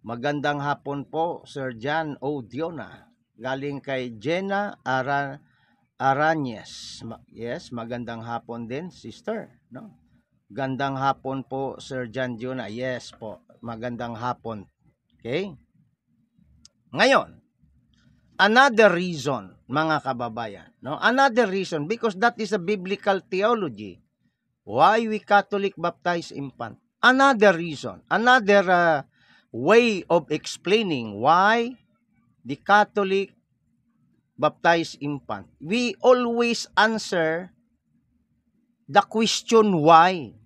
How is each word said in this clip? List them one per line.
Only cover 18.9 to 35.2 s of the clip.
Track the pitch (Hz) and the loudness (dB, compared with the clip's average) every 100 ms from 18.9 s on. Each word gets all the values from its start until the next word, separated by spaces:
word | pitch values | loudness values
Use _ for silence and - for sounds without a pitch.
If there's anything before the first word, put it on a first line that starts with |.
reason, | 175 180 160 127 127 95 - _ | 6 -2 -4 -4 -4 -6 -20 _
mga | 135 160 151 | -2 0 0
kababayan, | 135 123 120 113 113 95 82 _ | -2 -6 -6 -8 -12 -12 -20 _
no? | 143 147 | -10 -2
Another | 208 254 277 226 220 | 0 4 2 4 0
reason, | 190 185 165 147 | 0 -4 -6 -4
because | 233 220 190 | -4 -4 0
that | 233 233 | -2 0
is | 214 | -4
a | 208 | -4
biblical | 170 214 180 202 - 190 | -2 -4 -4 -4 0 -2
theology, | - 185 208 233 175 104 104 87 _ _ _ _ _ _ - | -2 -2 0 0 -4 -8 -16 -16 _ _ _ _ _ _ -6
why | 110 170 220 226 | 0 2 2 -2
we | 214 | -6
Catholic | - 202 196 202 196 - | 2 2 2 -4 -6 -4
baptize | 170 - 175 175 156 | -8 -6 -6 -6 -6
infant. | - 139 _ 117 113 _ _ | -12 -14 _ -14 -14 _ _
Another | 233 262 277 240 208 | 2 6 4 6 6
reason, | 165 170 143 120 90 _ | 4 -4 -8 -10 -14 _
another, | 180 233 254 196 202 185 | 0 4 4 6 4 6
uh, | 180 170 151 - _ _ _ _ | 4 4 2 -2 _ _ _ _
way | 113 135 226 240 196 - | -4 4 6 6 0 0
of | 170 147 | 0 0
explaining | 151 - - - 214 208 139 113 101 | -6 -6 -10 0 0 2 -2 -6 -2
why | 127 170 196 233 233 247 _ _ _ _ _ _ | 4 6 4 2 -2 -8 _ _ _ _ _ _
the | 117 143 | -12 -10
Catholic | - 208 208 - 196 196 190 _ _ _ _ _ _ _ _ _ _ - | 2 4 4 0 0 -2 -4 _ _ _ _ _ _ _ _ _ _ -2
baptize | 147 - 175 170 160 - | -2 2 2 2 0 -8
infant. | 143 143 | -8 -8